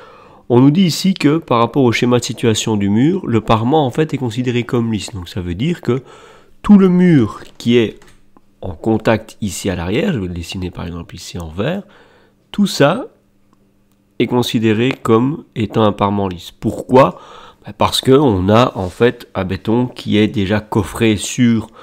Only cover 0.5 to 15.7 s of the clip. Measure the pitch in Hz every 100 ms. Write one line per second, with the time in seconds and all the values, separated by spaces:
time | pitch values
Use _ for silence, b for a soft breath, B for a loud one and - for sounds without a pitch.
0.5 | 123 139 160 180 - 185 185 143 160 -
1.5 | 120 117 143 123 110 120 123 - 113 120
2.5 | 107 120 107 101 104 147 190 147 113 -
3.5 | 110 117 156 131 - 156 135 123 113 123
4.5 | 120 117 123 113 107 - 92 85 98 87
5.5 | 87 156 170 - 135 - b b b b
6.5 | b - 202 190 180 180 151 104 - -
7.5 | - 120 120 107 - - - _ _ _
8.5 | - 98 85 113 110 127 110 - - 104
9.5 | - 101 87 85 247 214 127 90 87 85
10.5 | 98 90 - 85 87 85 87 - 90 82
11.5 | 82 123 196 - b b b b b _
12.5 | - 196 - 143 226 453 _ _ _ _
13.5 | _ _ _ _ _ _ - 120 123 120
14.5 | 120 110 107 127 - - 113 131 160 -
15.5 | - 104